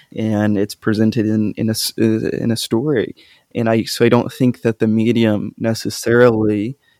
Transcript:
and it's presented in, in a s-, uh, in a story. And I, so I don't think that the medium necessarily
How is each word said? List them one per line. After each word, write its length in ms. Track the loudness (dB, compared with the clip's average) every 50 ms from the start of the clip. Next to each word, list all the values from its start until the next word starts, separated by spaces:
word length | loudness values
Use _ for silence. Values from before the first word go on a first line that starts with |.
| _ _ -8
and 420 | -6 -4 -2 0 0 0 0 0
it's 160 | 0 -2 -4 -6
presented 520 | -4 -2 -2 0 2 2 0 0 0 -2
in, 260 | 0 0 0 -2 -2 -4
in 100 | -4 -4
a 40 | -4
s-, 220 | -2 -4 -6 -8 -4 -2
uh, 300 | 0 0 0 0 -2 -4
in 200 | -4 -4 -2 -2
a 60 | -4
story. 560 | -4 -4 -4 -2 -2 0 0 0 -2 -2 -4 -8 -16 _ _ _ _ _ _ -6
And 160 | -4 0 0
I, 140 | 0 0 0
so 200 | -4 0 2 4
I 40 | 4
don't 220 | 4 4 2 0
think 300 | -2 0 0 0 0 0
that 180 | -4 -4 -2 0
the 80 | 0
medium 680 | 0 2 2 2 2 2 2 2 2 0 0 -4 -8 -8
necessarily 1200 | -4 -4 -4 -4 -4 -6 -8 -8 -6 -2 2 4 6 6 6 4 2 0 0 0 -2 -4 -6 -8 -12 _ _ _